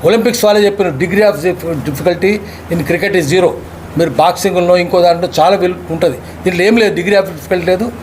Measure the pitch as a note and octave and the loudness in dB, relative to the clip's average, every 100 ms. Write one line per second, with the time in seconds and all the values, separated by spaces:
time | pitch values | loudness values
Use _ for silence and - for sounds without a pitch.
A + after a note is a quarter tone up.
0 | D#3 A3 A3+ A3+ G#3 G#3 G3+ G3+ F#3 C3+ | 4 2 2 2 2 4 2 0 -2 -2
1 | F3 G3 G#3 D3 E3+ F3 E3 D#3 C3 C3+ | -2 2 2 2 -2 -4 -6 -6 -6 -2
2 | D#3 F3 F#3+ G#3 - - - E3+ C#3 E3+ | -2 0 0 -2 -6 -16 -6 -4 -2 -2
3 | G3+ F#3+ D3 F3+ F3 - - - - D3+ | 0 0 2 2 2 0 -12 -16 -8 -2
4 | E3 C3+ D#3+ F3 G3 F3+ F3 F3+ F3 F#3 | -2 2 2 2 -2 0 2 2 2 2
5 | F3 E3+ F3 D#3 E3 G3 F3+ F3+ - D#3+ | 2 2 -2 2 2 4 0 -4 -8 -2
6 | E3+ C3 - - F#3+ F3 F#3+ A#3 G#3+ D#3+ | -2 -2 -12 -6 -4 0 2 4 2 0
7 | F3 G3+ F#3 D#3+ - F#3 E3+ F#3 A#3+ - | 0 0 0 -6 -4 -2 0 0 -2 -6